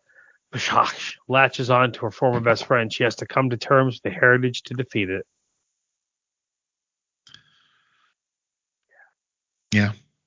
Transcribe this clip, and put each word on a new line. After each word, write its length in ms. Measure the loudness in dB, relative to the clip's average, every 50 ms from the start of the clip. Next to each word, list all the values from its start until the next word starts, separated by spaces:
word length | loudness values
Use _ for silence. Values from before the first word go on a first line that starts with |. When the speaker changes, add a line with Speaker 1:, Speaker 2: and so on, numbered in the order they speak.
| _ _ _ _ -20 _ _ _ _ _
Speaker 1:
Pashak 600 | -10 -6 -4 0 2 2 2 2 -2 -8 -10 -12 -14 -12 _ 0
latches 420 | 2 4 4 2 2 -2 0 2
on 220 | 2 4 4 2
to 80 | 0 -4
her 100 | -6 -8
former 300 | -4 0 0 0 2 2
best 260 | 2 2 2 2 0
friend, 260 | 0 0 0 0 -2
she 120 | -2 0 0
has 120 | 0 0
to 100 | -4 -8
come 240 | -4 -2 0 0 0
to 60 | -2
terms 400 | -4 -2 0 0 2 2 0 -2
with 160 | -6 -8 -8
the 60 | -2 2
heritage 440 | 4 4 4 4 2 -2 -4 -6 -10
to 100 | -10 -8
defeat 360 | -8 -8 -6 -4 -4 -4 -2
it. 160 | -4 -6 -8 _ _ _ _ _ _ _ _ _ _ _ _ _ _ _ _ _ _ _ _ _ _ _ _ _ _ _ _ _ _ _ _ _ _ _ _ _ _ _ _ _ -20 -20 _ _ _ _ _ _ _ _ _ _ _ _ _ _ _ _ _ _ _ _ _ _ _ _ _ _ _ _ _ _ _ _ _ _ _ _ _ _ _ _ _ _ _ _ _ -2
Speaker 2:
Yeah. 200 | 0 0 2 0 -2 -6 _ _ _ _ _